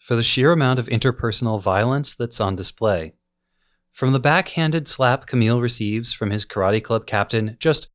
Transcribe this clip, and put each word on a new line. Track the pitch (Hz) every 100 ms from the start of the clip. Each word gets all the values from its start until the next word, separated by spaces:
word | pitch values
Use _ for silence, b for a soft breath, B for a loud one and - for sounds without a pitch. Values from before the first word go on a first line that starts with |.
for | - 117
the |
sheer | 117 123 139
amount | 170 131 127
of | 117
interpersonal | 117 135 127 117 104 117 107
violence | 98 95 117 139 147 -
that's | 117 -
on | 101 95
display. | 87 - 110 92 80 - _ _ _ _ _ _ _
From | - 131
the | 135
backhanded | 143 165 185 - 160 160 143
slap | - 127 135 -
Camille | 127 110 120
receives | 120 - 104 110 117
from | - 104
his | 104 -
karate | - 95 110
club | - 113 -
captain | 104 101 113 107 113
just | 160 151 -